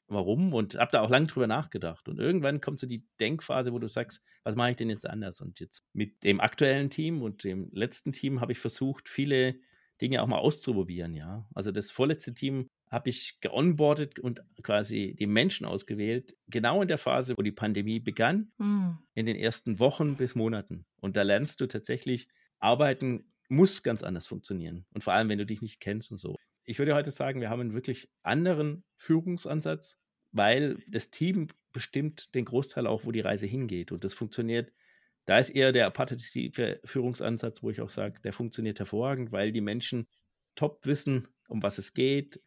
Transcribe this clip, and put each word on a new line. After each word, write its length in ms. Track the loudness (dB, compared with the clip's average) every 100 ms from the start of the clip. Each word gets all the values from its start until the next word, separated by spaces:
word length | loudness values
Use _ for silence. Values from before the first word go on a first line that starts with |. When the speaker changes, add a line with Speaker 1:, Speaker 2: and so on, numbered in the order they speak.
| -4
Speaker 1:
warum, 460 | 0 2 2 4
und 220 | 2 0 2
habe 140 | 4
da 100 | 4
auch 80 | 6
lang 160 | 6 6
drüber 200 | 2 0
nachgedacht. 600 | 0 -4 -6 -6 -8 -10
Und 120 | -2
irgendwann 420 | 0 2 0 -2
kommt 180 | -4 -6
so 80 | -6
die 180 | -8 -10 -4
Denkphase, 540 | -2 -2 -2 -2 -2
wo 60 | -2
du 80 | -4
sagst, 340 | -4 -6 -8 _ _
„Was 120 | -4 2
mache 140 | 2
ich 40 | 2
denn 120 | -2
jetzt 200 | -4 -6
anders?“ 320 | -8 -8 -10
Und 180 | -14 -14
jetzt 240 | -16 -16 _
mit 300 | -4 -4 0
dem 160 | 2 4
aktuellen 500 | 2 4 4 4 0
Team 300 | -2 -2 -2
und 200 | -4 -4
dem 260 | -6 -4 -6
letzten 380 | -2 -2 -2 -6
Team 260 | -4 -2 0
habe 120 | 0
ich 80 | -2
versucht, 500 | -4 -2 -2 -4 -6
viele 500 | -2 2 4 2 0 _ _ _ _
Dinge 220 | 0 2
auch 60 | 2
mal 100 | 4
auszuprobieren, 800 | 4 2 0 0 0 -4 -6 -6
ja. 320 | -8 -10 -8 -4
Also 160 | -2
das 180 | -2 -4
vorletzte 440 | 0 2 0 -6 -6
Team 320 | -2 -2 -6 _ _
habe 200 | -4 -2
ich 300 | -4 -6 -8
geonboardet 800 | -4 2 4 6 4 4 0 -6
und 220 | -6 -6 -12 -10
quasi 540 | 0 2 2 -2 -4 -2
die 80 | 2
Menschen 400 | 4 4 0 -4
ausgewählt, 720 | -6 -4 -4 -2 -2 -6 -16 -6
genau 340 | 0 2 2
in 40 | 2
der 120 | 0
Phase, 340 | 2 0 0 -2
wo 60 |
die 100 | -2
Pandemie 480 | -2 -2 0 -2 -2
begann, 520 | -4 2 2 2 -2 -4
Speaker 2:
Mhm. 480 | -2 0 -2 -4 _
Speaker 1:
in 120 | -4 -2
den 100 | 0
ersten 440 | -2 -2 -4 4
Wochen 360 | 4 4 0 0
bis 200 | -2 0
Monaten. 500 | 0 -2 -6 -12 -16 _
Und 160 | -2 2
da 60 |
lernst 360 | 4 4 2 -2
du 60 | -4
tatsächlich, 600 | -2 -4 -4 -2 -4 -4 _ _ _
Arbeiten 760 | 4 6 4 2 -2 -4 -8 _ 0
muss 340 | 6 6 6
ganz 200 | -2 -2
anders 240 | -2 -6 -6
funktionieren. 580 | -10 -6 -6 -6 -10 -10
Und 100 | -6
vor 100 | 2
allem, 160 | 4 4
wenn 80 | 0
du 60 | -2
dich 160 | -6
nicht 180 | -8 -8
kennst 320 | -6 -6 -8
und 60 | -10
so. 180 | -10 -10 _ _ -8
Ich 140 | 0
würde 160 | 2 2
heute 160 | 0
sagen, 280 | -2 -4 -2
wir 80 | -4
haben 120 | -2
einen 120 | -4
wirklich 360 | -4 -4 -6 -10 _
anderen 600 | 0 2 4 2 0 -4 -12 _
Führungsansatz, 1000 | 2 2 2 -4 -2 -2 -2 -6 -8 -20 _ _ _
weil 520 | 4 6 6 2 -2 -6
das 240 | -6 -6
Team 360 | -2 0 0 -2 -8 _
bestimmt 640 | -10 -6 -2 -2 -4 -6 -4
den 100 | 0
Großteil 420 | 0 0 -2 0
auch, 180 | 0 -2
wo 60 |
die 100 | -2
Reise 260 | 0 -2 -2
hingeht. 440 | -4 -4 -4 -6
Und 120 | -6
das 100 | -6
funktioniert, 600 | -6 -6 -4 0 0 -2 _ _ _ _ _ 4
da 140 | 6
ist 100 | 6
eher 220 | 4 6
der 180 | 6 4
partizipative 880 | 2 -4 -4 -6 -6 -4 -2 -4 -4 -6
Führungsansatz, 800 | -2 -2 -2 -4 -2 -4 -6
wo 60 | -6
ich 120 | -6
auch 80 | -6
sage, 320 | -4 -6 -6
der 120 | -8
funktioniert 460 | -6 -6 -4 -4 -4
hervorragend, 520 | -4 -2 0 -2 -2
weil 200 | -2 0
die 100 | 0
Menschen 460 | -2 -2 -4 -4 -6 _ _ _ _ -2
top 300 | -2 -2 -2
wissen, 420 | 0 0 -2 -2 _ -8
um 140 | -2
was 140 | -2 -2
es 160 | -6
geht, 480 | 0 2 2 -2 -12